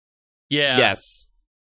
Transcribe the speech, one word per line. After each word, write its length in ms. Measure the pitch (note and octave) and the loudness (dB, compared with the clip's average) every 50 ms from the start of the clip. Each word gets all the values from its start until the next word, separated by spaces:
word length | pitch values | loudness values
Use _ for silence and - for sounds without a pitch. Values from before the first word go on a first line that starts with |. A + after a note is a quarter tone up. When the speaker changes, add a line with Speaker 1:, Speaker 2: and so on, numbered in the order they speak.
| _ _ _ _ _ _ _ _ _ _ | _ _ _ _ _ _ _ _ _ _
Speaker 1:
Yeah. 280 | C#3 D3 C#3+ C#3 B2+ | -2 0 0 2 2
Speaker 2:
Yes. 500 | B2+ A#2+ G2+ F#2+ - - - - - - - _ _ _ _ _ _ _ | 4 4 2 2 -2 -6 -10 -12 -12 -16 -20 _ _ _ _ _ _ _